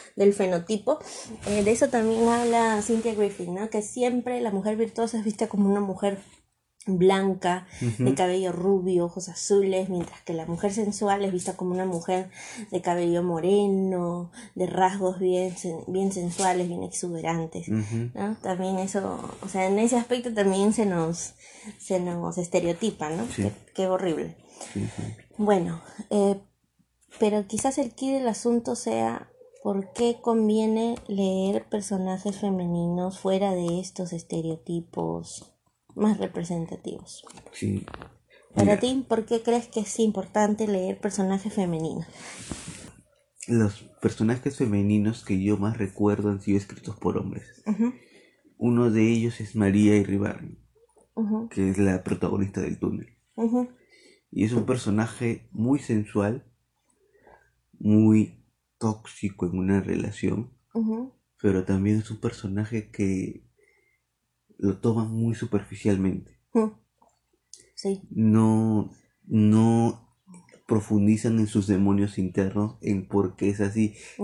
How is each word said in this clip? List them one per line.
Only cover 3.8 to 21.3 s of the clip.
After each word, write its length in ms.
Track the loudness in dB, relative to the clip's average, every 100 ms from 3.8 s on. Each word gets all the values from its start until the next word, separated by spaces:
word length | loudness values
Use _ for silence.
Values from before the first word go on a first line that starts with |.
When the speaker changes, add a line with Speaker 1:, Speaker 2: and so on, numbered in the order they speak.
Speaker 1:
siempre 580 | -4 -2 0 0 -2 -2
la 80 | -2
mujer 260 | -2 0 0
virtuosa 420 | -2 -2 -2 -2
es 60 | -2
vista 220 | -2 -2
como 220 | 2 2
una 120 | 4
mujer 360 | 0 -2 -2 -2 -8 -20 _ _ _ _ -2
blanca, 800 | 4 4 4 2 0 0 -2 -4 -6
Speaker 2:
Ujú. 240 | -4 0 2
Speaker 1:
de 80 | 2
cabello 360 | 2 2 0
rubio, 520 | 0 2 2 4 2 2
ojos 220 | -4 -10
azules, 640 | -8 2 4 4 2 0
mientras 320 | -2 -4 -8
que 120 | -8
la 120 | -6 -4
mujer 260 | -2 -2
sensual 540 | 0 -2 0 0 0 0
es 80 |
vista 240 | -2 -4 -6
como 140 | -4
una 120 | -2 -2
mujer 440 | -4 -2 -4 -4 -12 -16 -14 -6
de 100 | -4
cabello 400 | -2 0 2 2
moreno, 1120 | 0 0 2 4 4 2 0 0 -2 -4 -8 -14 -14 -6
de 120 | -2
rasgos 520 | 2 2 2 -2 0
bien 340 | 0 0 0 -4
sen-, 280 | -8 -8 -6
bien 240 | -2 -2
sensuales, 560 | -2 -4 0 0 2 -2
bien 160 | -4
exuberantes, 840 | -8 -6 -6 -4 -2 -2 -2 -6 -4
Speaker 2:
Ujú. 440 | -2 -2 -4 -4
Speaker 1:
¿no? 240 | -6 -6 -4
También 360 | -4 -4 -2 -2
eso, 400 | -2 -2 -4 -6 -10 -12
o 80 | -8
sea, 180 | -2 2
en 120 | 4
ese 180 | 4 2
aspecto 360 | 0 -2 -2
también 400 | 0 2 4 4
se 120 | 4 2
nos, 480 | 2 0 -2 -8